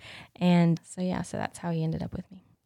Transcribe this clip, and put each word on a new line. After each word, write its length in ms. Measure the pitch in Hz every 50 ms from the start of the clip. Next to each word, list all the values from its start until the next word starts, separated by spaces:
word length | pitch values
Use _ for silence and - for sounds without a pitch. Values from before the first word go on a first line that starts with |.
| - - - - - - _ -
And 420 | - 180 175 175 170 170 165 160 -
so, 160 | - - -
yeah, 200 | 185 185 185 - -
so 120 | - -
that's 220 | - - - - -
how 120 | - 175
he 120 | 170 160 160
ended 180 | 160 160 160
up 120 | 170 170 -
with 180 | - 180 -
me. 140 | - 190 - _ _ _ _